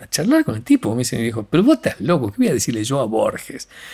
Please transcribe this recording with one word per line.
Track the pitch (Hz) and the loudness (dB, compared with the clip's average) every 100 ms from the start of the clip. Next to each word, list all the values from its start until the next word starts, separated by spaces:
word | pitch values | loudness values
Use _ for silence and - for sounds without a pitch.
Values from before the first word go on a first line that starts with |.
a | - | -8
charlar | - 190 320 | -2 2 2
con | 311 | 2
el | 113 | -2
tipo", | - 285 104 | 2 2 2
me | 117 | -2
dice | 123 123 | -2 -2
mi | |
viejo, | 117 110 104 | -2 -4 0
"pero | 151 | 2
vos | 233 294 | 4 4
estás | - - | 0 -4
loco, | - 170 113 | -2 0 0
¿qué | - | 0
voy | 240 | 0
a | |
decirle | 123 - 113 | 0 -2 -4
yo | 110 139 | -2 -2
a | 110 | 0
Borges?". | 110 107 95 - - - - - | 0 0 -2 -12 -16 -16 -20 -18